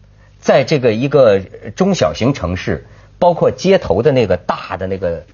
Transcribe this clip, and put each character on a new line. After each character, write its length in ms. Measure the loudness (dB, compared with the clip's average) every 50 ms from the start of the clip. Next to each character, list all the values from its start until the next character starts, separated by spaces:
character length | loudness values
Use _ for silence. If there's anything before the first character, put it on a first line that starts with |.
| _ _ _ _ _ _ _ _
在 240 | 0 2 2 2 2
这 160 | 2 -2 0
个 140 | 0 0 0
一 160 | 0 -2 0
个 320 | 2 4 4 6 4 2 0 -6 -14 -18 -18 -16 -4
中 200 | -2 0 0 2
小 180 | 0 0 -2 0
型 200 | -2 -2 -2 -2
城 220 | -2 -4 -6 -6
市， 320 | -6 -4 -6 -6 -6 -8 -14 -20 -20 -20 -20 _ 0
包 140 | 0 0 2
括 180 | 2 0 0
街 260 | 0 0 0 2 2 2
头 240 | 2 0 -2 2
的 120 | 2 2 2
那 120 | 2 2
个 120 | 0 0 -4
大 400 | -2 -6 -8 -8 -6 -10 -10 -8
的 100 | -6 -8
那 100 | -8 -6
个 260 | -6 -6 -6 -6 -10 -18